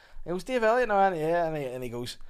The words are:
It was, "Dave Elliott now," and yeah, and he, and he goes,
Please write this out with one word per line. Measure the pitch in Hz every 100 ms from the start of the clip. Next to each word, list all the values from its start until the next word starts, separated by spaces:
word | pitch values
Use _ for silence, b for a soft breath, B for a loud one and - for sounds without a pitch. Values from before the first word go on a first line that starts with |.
| b b -
It |
was, | 180
"Dave | - 254
Elliott | 220 240 240
now," | 202
and | 196 175
yeah, | 156 170 160
and | 156
he, | 135
and | 127
he | 127
goes, | 120 123 - b